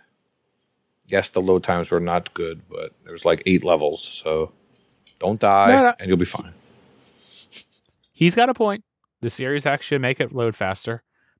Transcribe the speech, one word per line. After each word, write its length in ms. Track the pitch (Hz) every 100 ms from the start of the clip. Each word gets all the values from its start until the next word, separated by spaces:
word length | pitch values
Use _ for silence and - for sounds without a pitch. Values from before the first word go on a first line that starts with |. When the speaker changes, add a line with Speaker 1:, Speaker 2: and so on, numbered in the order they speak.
| _ _ _ _ _ _ _ _ _ _ -
Speaker 1:
Yes, 220 | 95 -
the 120 | 92
load 220 | 92 92
times 260 | 90 87 82
were 100 | 85
not 340 | 87 87 - -
good, 260 | 82 82 -
but 240 | - 80 -
there 80 | 85
was, 140 | 85 82
like, 160 | 82 95
eight 160 | 90 90
levels, 360 | 80 73 82
so 480 | - - 78 78 78 _ _ _ _ _ _ _
don't 200 | 92 110
die, 320 | 104 98 98
Speaker 2:
No, 100 | 269 247
no. 80 | -
Speaker 1:
and 80 | 95
you'll 100 | 92
be 80 | 87
fine. 280 | - 90 - _ _ _ _ _ _ _ - - - - _ _ _ _
Speaker 2:
He's 220 | - 170 226
got 120 | 247
a 40 |
point. 300 | 247 214 208 - _ _ _
The 80 | 117
Series 360 | - 127 147 143
X 200 | 139 -
should 140 | 143
make 180 | 127 131
it 120 | 127
load 220 | 131 117 107
faster. 480 | 95 95 - 117 - _ _